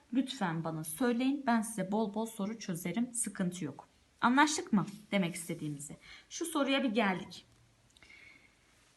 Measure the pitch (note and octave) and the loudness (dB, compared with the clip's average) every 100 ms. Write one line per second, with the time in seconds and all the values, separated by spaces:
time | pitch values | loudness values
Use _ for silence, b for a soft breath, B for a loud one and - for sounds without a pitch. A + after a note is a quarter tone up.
0 | - A#3+ C4 - F3+ E3 E3 D#3 D#3 - | -2 0 0 0 0 0 -2 -4 -6 0
1 | A#3+ A#3+ C4 C#4+ - A#3 G#3+ - F#3 G#3 | 2 4 2 2 4 2 2 -2 0 0
2 | G#3 G#3+ A3+ - G3 A3+ - E3 F3 A3 | 0 -2 -4 -4 -6 -4 -6 -4 -2 -2
3 | B3 - G3+ - F3 - D3 - - _ | -2 -2 -4 -2 -2 -2 -8 -8 -18 _
4 | _ - A#3 C4 D4+ F4+ - G3 - - | _ 0 4 6 6 4 2 2 2 -6
5 | - G3+ E3+ - - D#3+ D3+ C#3+ - E3+ | -2 0 0 -2 -6 -6 -6 -6 -10 -16
6 | B B B - E4 D4+ C4 C4+ C4+ G#3+ | B B B -8 -4 0 2 2 2 2
7 | G3+ F3+ - - - - - _ _ - | 2 0 -6 -16 -20 -20 -20 _ _ -20
8 | b b b b b b b b b | b b b b b b b b b